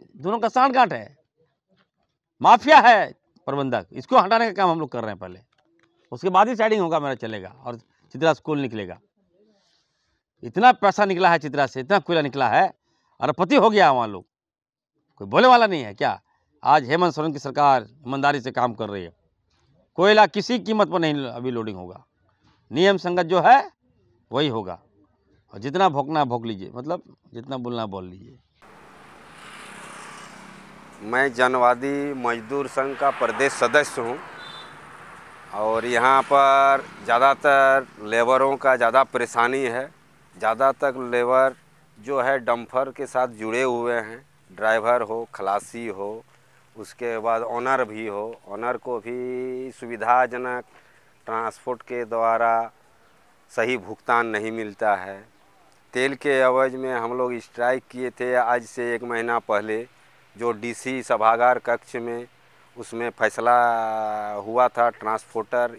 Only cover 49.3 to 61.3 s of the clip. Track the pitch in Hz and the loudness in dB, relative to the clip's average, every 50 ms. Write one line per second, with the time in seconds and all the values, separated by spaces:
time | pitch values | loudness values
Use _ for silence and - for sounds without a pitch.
49.3 | 127 123 127 127 127 127 131 131 - - 127 117 120 107 113 117 123 127 127 117 | -10 -10 -10 -10 -10 -12 -12 -14 -16 -16 -14 -12 -10 -4 0 2 2 2 2 0
50.3 | 123 123 127 123 123 123 - _ _ - _ _ _ _ _ _ _ _ _ 117 | -2 -8 -8 -8 -8 -8 -10 _ _ -20 _ _ _ _ _ _ _ _ _ -8
51.3 | 113 113 117 110 - - _ 127 123 117 - - 123 120 120 107 117 113 113 113 | -6 -6 -6 -6 -8 -10 _ -10 -10 -10 -10 -10 -10 -10 -8 -6 -4 -2 0 0
52.3 | 113 113 117 117 113 113 113 113 - _ _ _ _ _ _ _ _ _ _ _ | 2 2 2 2 2 0 -2 -4 -10 _ _ _ _ _ _ _ _ _ _ _
53.3 | _ _ _ _ - 117 113 123 127 113 87 101 110 - _ - 120 117 117 113 | _ _ _ _ -6 -4 -2 -2 -2 -4 -6 -12 -16 -10 _ 0 0 0 0 0
54.3 | 110 104 110 110 113 113 110 104 98 - 110 104 101 92 92 98 98 98 110 120 | -4 -4 -4 -6 -6 -8 -8 -10 -8 -2 0 0 0 -2 -4 -10 -14 -16 -18 _
55.3 | _ _ _ _ _ _ _ _ _ _ _ _ - 127 131 139 139 - - 147 | _ _ _ _ _ _ _ _ _ _ _ _ -4 -2 -2 -2 -4 -4 -2 0
56.3 | 135 131 131 127 127 131 131 131 127 131 131 127 127 117 113 120 123 127 127 123 | 2 4 4 4 4 2 0 0 -2 -6 -6 -6 -4 -4 -6 -6 -4 -4 -4 -4
57.3 | 123 113 - - _ 117 120 123 131 131 - _ - 123 127 123 - - 123 123 | -6 -8 -12 -14 _ -4 -2 -2 -2 -2 -6 _ -12 -10 -10 -10 -8 -6 -4 -2
58.3 | 127 123 117 117 123 123 117 - - 127 120 120 120 113 123 120 117 113 117 120 | 0 0 0 0 0 -2 -4 -8 -10 -8 -6 -4 -4 -6 -6 -6 -6 -4 -4 -2
59.3 | 117 113 - - 107 101 107 110 107 113 120 - _ _ _ _ _ _ _ _ | -4 -4 -2 -2 -2 -2 -2 -4 -6 -6 -6 -10 _ _ _ _ _ _ _ _
60.3 | _ 101 117 120 113 101 113 120 113 - - 131 131 127 117 - 120 104 113 110 | _ -6 -6 -6 -4 -4 -8 -10 -10 -8 -8 -8 -8 -8 -4 -4 -2 2 2 2